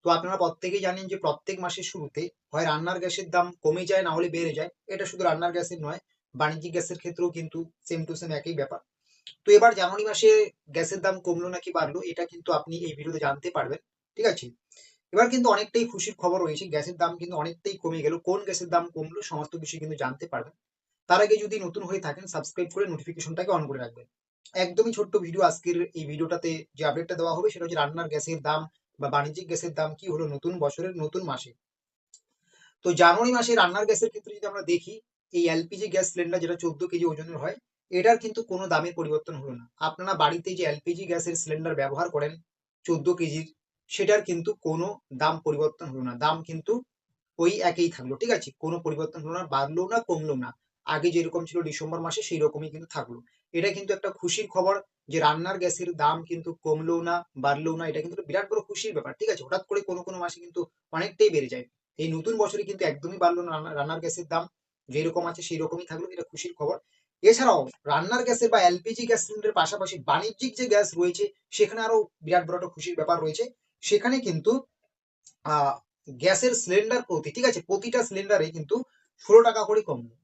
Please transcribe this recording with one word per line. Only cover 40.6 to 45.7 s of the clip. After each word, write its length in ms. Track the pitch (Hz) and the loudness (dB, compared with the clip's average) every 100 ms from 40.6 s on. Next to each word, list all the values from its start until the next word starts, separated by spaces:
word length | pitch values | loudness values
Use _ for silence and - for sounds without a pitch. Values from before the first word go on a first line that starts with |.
এলপিজি 420 | 160 147 - 170 | -2 -2 -6 -6
গ্যাসের 300 | 185 170 170 | -4 -4 -2
সিলিন্ডার 380 | 165 160 156 165 | -6 -6 -6 -4
ব্যবহার 320 | 147 139 143 175 | -2 -2 -2 -2
করেন 240 | 147 151 160 _ _ _ _ | -2 -4 -6 _ _ _ _
চোদ্দ 220 | - 165 156 | -4 0 0
কেজির, 340 | 175 160 151 156 _ _ _ _ | 0 -2 -4 -8 _ _ _ _
সেটার 300 | - 202 208 | 0 4 4
কিন্তু 280 | - 170 165 | 4 -4 -4
কোনো 340 | - 165 160 185 208 _ | -4 -4 -2 -4 -6 _
দাম 220 | 131 156 165 | 0 0 2
পরিবর্তন 420 | 156 147 151 | -2 0 -2